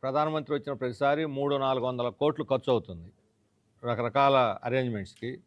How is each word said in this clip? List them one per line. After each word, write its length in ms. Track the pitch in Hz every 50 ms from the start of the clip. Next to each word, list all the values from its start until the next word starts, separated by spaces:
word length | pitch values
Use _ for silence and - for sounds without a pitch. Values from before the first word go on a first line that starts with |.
ప్రధానమంత్రి 520 | - 135 131 147 151 156 156 156 143 120 147
వచ్చిన 180 | 143 143 143 139
ప్రతిసారి 520 | 113 131 123 120 - 143 139 143 151 160
మూడు 300 | 151 139 139 139 143 143
నాలుగు 300 | 139 135 135 131 131 120
వందల 240 | 127 127 123 120 120
కోట్లు 340 | 104 _ 143 147 151 151 151
ఖర్చు 260 | - 139 127 - -
అవుతుంది 380 | 127 113 87 - 95 85 82 90 _ _ _ _ _ _ _ _ _ _ _ _ _ _ -
రకరకాల 520 | 120 120 107 120 120 - 139 139 139 139 131 127 113 98 95 -
అరేంజ్‌మెంట్స్‌కి 680 | 120 120 131 131 123 117 104 98 92 - - - 117 131 - _